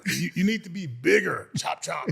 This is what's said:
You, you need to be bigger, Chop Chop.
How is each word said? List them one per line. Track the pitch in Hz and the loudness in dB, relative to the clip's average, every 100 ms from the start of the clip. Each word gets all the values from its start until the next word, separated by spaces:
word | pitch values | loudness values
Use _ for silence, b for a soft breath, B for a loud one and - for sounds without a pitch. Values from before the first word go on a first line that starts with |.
| - | -4
You, | 135 170 | -2 -2
you | - | 2
need | 190 220 | 2 2
to | 214 | -4
be | 175 175 | -8 -8
bigger, | 120 127 202 190 - - - | -2 4 4 4 -4 -4 -4
Chop | - 160 | -4 -6
Chop. | - 160 135 | -6 -6 -4